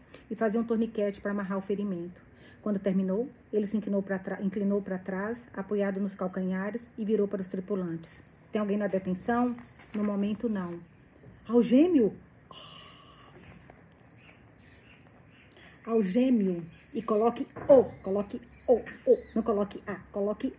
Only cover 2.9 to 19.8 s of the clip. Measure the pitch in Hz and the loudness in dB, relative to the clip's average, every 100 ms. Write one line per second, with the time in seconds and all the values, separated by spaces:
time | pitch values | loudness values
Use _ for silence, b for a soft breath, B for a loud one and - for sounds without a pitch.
2.9 | 190 190 196 269 - - 214 202 214 196 | 0 0 -2 -4 -10 -4 -2 0 -2 -2
3.9 | 196 196 190 190 190 196 214 196 202 196 | -2 -2 -6 -6 -4 -4 -2 0 0 -2
4.9 | 185 185 190 208 240 - - 190 208 202 | -6 -6 -6 -6 -8 -10 -12 -4 0 0
5.9 | 196 202 196 180 185 185 190 202 233 - | 0 -4 -4 -6 -2 -2 -2 -4 -8 -12
6.9 | - 208 214 202 202 185 190 185 202 175 | -8 -2 0 0 -2 -6 -8 -4 -4 -4
7.9 | 165 - - - - - 214 208 208 202 | -6 -10 -20 -20 -20 -8 -4 -2 -2 0
8.9 | 190 190 185 - 240 247 240 - - - | -2 -2 -4 0 0 0 -2 -12 -20 -10
9.9 | 208 208 202 202 208 240 196 175 170 - | -4 -2 0 -2 -2 -2 -4 -6 -10 -14
10.9 | - - - - - - 233 214 254 349 | -20 -20 -20 -20 -20 2 4 6 6 6
11.9 | 320 196 - - - - - - - - | 6 4 0 -16 -20 -20 -20 -20 -20 -20
12.9 | - - - - - - - - - - | -20 -20 -20 -20 -20 -20 -20 -20 -20 -20
13.9 | - - - - - - - - - - | -20 -20 -20 -20 -20 -20 -20 -20 -20 -20
14.9 | - - - - - - B B B - | -20 -20 -20 -20 -20 -20 B B B 0
15.9 | 226 190 233 262 240 190 175 165 - - | 2 4 4 4 4 4 0 -6 -16 -10
16.9 | - - 208 233 233 - - - 269 196 | -8 0 2 4 2 -8 -8 8 8 8
17.9 | - 190 202 202 247 - - - 233 - | -2 -4 -4 -4 -10 -14 -10 2 2 2
18.9 | - - 233 - 220 226 202 202 - | -6 4 4 4 -4 0 0 -2 -6